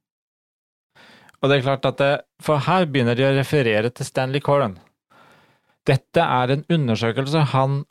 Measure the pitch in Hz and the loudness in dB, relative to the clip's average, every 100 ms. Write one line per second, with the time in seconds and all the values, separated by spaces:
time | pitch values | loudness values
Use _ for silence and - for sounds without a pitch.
0 | _ _ _ _ _ _ _ _ _ _ | _ _ _ _ _ _ _ _ _ _
1 | - - - _ 135 139 131 135 135 127 | -20 -20 -20 _ 0 2 0 -2 -2 0
2 | 139 147 - - - 147 143 185 165 135 | 0 -2 -6 -8 -2 0 2 0 0 0
3 | 117 120 135 135 131 151 117 107 117 - | 0 2 2 0 0 0 2 0 -2 -4
4 | 135 135 131 143 - 143 117 90 _ _ | -8 -4 -4 -2 0 0 0 -6 _ _
5 | _ _ - _ _ _ _ _ - 135 | _ _ -20 _ _ _ _ _ -2 -2
6 | _ 170 156 127 123 139 - 170 127 107 | _ 0 0 0 0 -2 -2 -2 0 0
7 | 117 117 135 160 139 131 135 139 - | -2 -2 -2 0 0 0 0 -2 -4